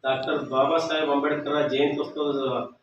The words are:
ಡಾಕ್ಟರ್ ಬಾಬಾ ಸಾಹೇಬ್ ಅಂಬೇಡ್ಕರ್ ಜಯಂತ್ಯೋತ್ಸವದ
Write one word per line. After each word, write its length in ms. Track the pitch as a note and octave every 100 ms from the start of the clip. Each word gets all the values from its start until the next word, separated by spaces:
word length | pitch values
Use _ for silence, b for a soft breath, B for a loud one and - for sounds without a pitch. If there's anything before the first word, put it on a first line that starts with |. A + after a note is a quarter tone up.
ಡಾಕ್ಟರ್ 460 | C3+ C3+ E3 D3+ B2+
ಬಾಬಾ 260 | C3 D3+ E3
ಸಾಹೇಬ್ 340 | D#3 D#3 D3+
ಅಂಬೇಡ್ಕರ್ 600 | C#3+ C#3+ D3 - D3 C#3+
ಜಯಂತ್ಯೋತ್ಸವದ 1000 | C3+ D3 C#3+ - D3+ D3 C#3 C3+ B2 - -